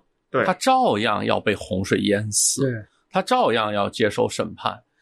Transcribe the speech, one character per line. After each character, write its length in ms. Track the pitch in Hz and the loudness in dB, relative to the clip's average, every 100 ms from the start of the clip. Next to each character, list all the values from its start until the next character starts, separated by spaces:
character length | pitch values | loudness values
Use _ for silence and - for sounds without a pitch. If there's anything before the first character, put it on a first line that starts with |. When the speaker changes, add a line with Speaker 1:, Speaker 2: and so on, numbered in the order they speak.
| _ _ _ | _ _ _
Speaker 1:
对。 140 | 135 | -2
Speaker 2:
他 100 | 117 185 | 0 0
照 440 | 269 262 233 107 | 2 4 4 2
样 260 | 113 101 107 | 0 0 0
要 140 | 101 | 0
被 160 | 110 98 | 0 -2
洪 280 | - 95 | -4 -4
水 160 | 98 104 | 0 0
淹 280 | 101 101 107 | 2 0 0
死。 300 | 104 - - | -2 0 0
Speaker 3:
对。 240 | 135 113 104 _ _ | -2 -4 -12 _ _
Speaker 2:
他 120 | 185 | -4
照 320 | 190 254 180 | 0 2 2
样 200 | 113 107 | 2 0
要 160 | 104 101 | 0 -2
接 200 | - 107 | 0 0
受 180 | 107 110 | 2 -2
审 260 | - 90 92 | -2 -6 -4
判。 280 | 110 95 _ _ | -6 -6 _ _